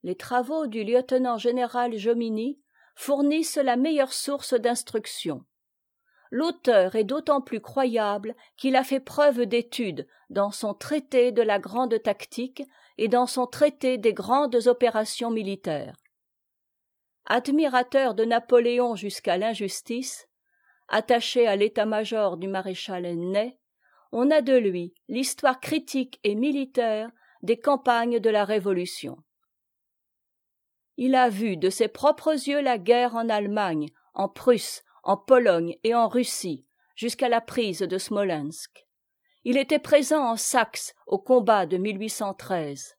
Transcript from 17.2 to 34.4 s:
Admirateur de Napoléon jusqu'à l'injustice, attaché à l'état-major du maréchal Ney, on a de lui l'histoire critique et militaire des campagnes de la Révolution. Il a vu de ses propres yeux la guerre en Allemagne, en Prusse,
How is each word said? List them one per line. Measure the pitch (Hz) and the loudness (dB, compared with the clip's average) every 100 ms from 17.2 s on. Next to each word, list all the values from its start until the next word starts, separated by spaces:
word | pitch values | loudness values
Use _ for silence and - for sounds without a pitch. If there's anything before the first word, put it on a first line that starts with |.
Admirateur | - 233 254 294 302 254 247 269 262 | 0 0 2 2 4 2 2 2 2
de | 202 226 | 0 2
Napoléon | 233 233 247 240 240 247 208 | 0 6 4 6 2 0 -2
jusqu'à | 202 - - 180 | -8 -6 -2 0
l'injustice, | 220 220 196 - - 233 262 - _ _ _ _ _ _ _ | 0 -4 -6 -8 -8 -8 -6 -12 _ _ _ _ _ _ _
attaché | 214 214 214 - 247 233 | -4 2 2 2 2 2
à | 202 | 4
l'état-major | 208 - 214 214 214 226 202 175 | 0 0 0 -2 -2 0 -2 -2
du | 190 | -6
maréchal | 190 190 180 - 185 175 170 | -6 -6 -10 -8 -8 -6 -4
Ney, | 175 196 233 - _ _ _ _ _ | -2 -2 -2 -8 _ _ _ _ _
on | - 262 | 0 4
a | 311 | 4
de | 254 254 | 4 4
lui | 208 180 175 _ - | 4 -2 -8 _ -8
l'histoire | 226 269 - 277 254 | -4 -4 0 0 0
critique | - 311 - 269 262 - | -4 -4 -2 -4 -4 -4
et | - | -4
militaire | 214 277 277 262 247 233 214 226 _ _ _ | 0 -2 -2 -2 -2 -2 -2 -6 _ _ _
des | 180 233 | -2 0
campagnes | - 277 254 233 233 233 | 2 2 2 2 2 0
de | 220 | 2
la | 214 | 2
Révolution. | 202 214 196 185 180 - 135 131 _ _ _ _ _ _ _ _ _ _ _ _ _ _ _ _ _ - | 2 0 0 -2 -4 -8 -12 -14 _ _ _ _ _ _ _ _ _ _ _ _ _ _ _ _ _ -4
Il | 254 262 | 2 4
a | 247 | 4
vu | 196 220 175 | 2 -2 0
de | 185 | 0
ses | - 214 | 0 -2
propres | - 285 302 - | 2 2 2 0
yeux | 302 262 285 | -2 0 -2
la | 277 233 | 0 -2
guerre | 180 240 247 233 | 2 4 2 -2
en | 233 | -2
Allemagne, | 214 208 208 196 156 208 _ _ | -2 -2 -2 -2 -4 -6 _ _
en | - 196 | -6 -6
Prusse, | - | 0